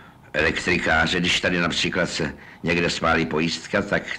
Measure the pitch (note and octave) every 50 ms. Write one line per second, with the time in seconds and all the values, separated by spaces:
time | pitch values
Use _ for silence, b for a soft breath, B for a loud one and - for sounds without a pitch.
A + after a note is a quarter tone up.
0 | B B B B B B - D2+ D#2 D#2+ D#2 - - F2+ F2 E2+ - E2+ D#2+ D#2+
1 | E2 D#2+ F2+ F2+ F2 F2 - - - F2+ F2+ F2 F2 D#2+ - - - F2 - F2+
2 | F2 - - - D#2+ C#2 C2+ B B B B B - E2+ F2 E2+ E2+ D#2 - -
3 | D#2+ E2 E2 E2 E2 D#2+ D2+ D#2 E2+ E2 - - - - - G2+ G2 - F#2 E2
4 | - - -